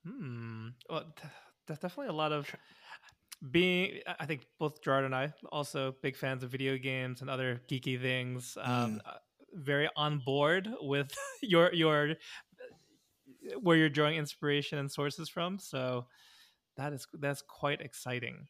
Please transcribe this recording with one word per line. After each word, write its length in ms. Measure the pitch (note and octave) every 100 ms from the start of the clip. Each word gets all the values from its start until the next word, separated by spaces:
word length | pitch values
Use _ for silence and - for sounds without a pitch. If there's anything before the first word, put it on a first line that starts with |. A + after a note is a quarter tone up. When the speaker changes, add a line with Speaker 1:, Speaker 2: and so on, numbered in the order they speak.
| D#3+
Speaker 1:
Hmm. 640 | C4+ C#3+ A#2+ A#2 A2+ A2+ B2 -
Well, 140 | D#3+ D#3+ -
th-, 160 | D3+ - - _ -
there's 120 | D3+
definitely 300 | F3+ C#4+ C4+
a 80 | D#3
lot 140 | D#3
of 220 | D3+ C#3+ - - - - - - _ _ - C3+
being. 480 | D#3+ F3+ F3+ F#3+ - -
I, 80 | F3
I 40 | D3
think 200 | D3 - _
both 220 | D3+ -
Gerard 220 | - C3+ C3+
and 100 | C3
I 180 | D3 - -
also 440 | D#3 C#3 D3 C3+ C3
big 140 | C#3 C3
fans 280 | C#3 C3
of 60 | B2+
video 260 | C3 C3+ C3
games 440 | C3+ C3 B2+ B2
and 80 | C3
other 320 | C3 B2+ A#2+ -
geeky 300 | C3 C3+ B2+
things. 560 | B2+ B2+ B2 B2 B2 -
Um, 340 | B2 B2 A#2 G#2+
Speaker 2:
Mm. 40 | -
Speaker 1:
uh, 80 | - _ _ - F#3
very 320 | C#3 C#3+ D#3 -
on 240 | D3+ D3 B2+
board 420 | C#3 D3 F3+ G3 A#3+
with 320 | C#3+ C#3 C#3 - C#5
<laughs> 140 | C5
your, 280 | A#3 E3+ F3+
your, 420 | F3 D#3+ D3+ D3 D#3+ - - - _ - - _ _ _ _ - - - -
where 160 | F#3+ D#3+
you're 100 | D#3
drawing 280 | C#3+ D3+ D#3+
inspiration 600 | D3 - D3 C#3+ C#3+ D3
and 120 | C#3
sources 380 | - C#3+ C#3 D#3+
from. 300 | - E3+ G3
So 480 | - C3+ B2+ B2 B2 _ - - - _ _ -
that 160 | C#3+
is, 140 | C#3 -
that's 300 | D#3+ C#3+ C#3 -
quite 320 | - C#3+ C#3+
exciting. 680 | - - B2 B2 A#2+ - -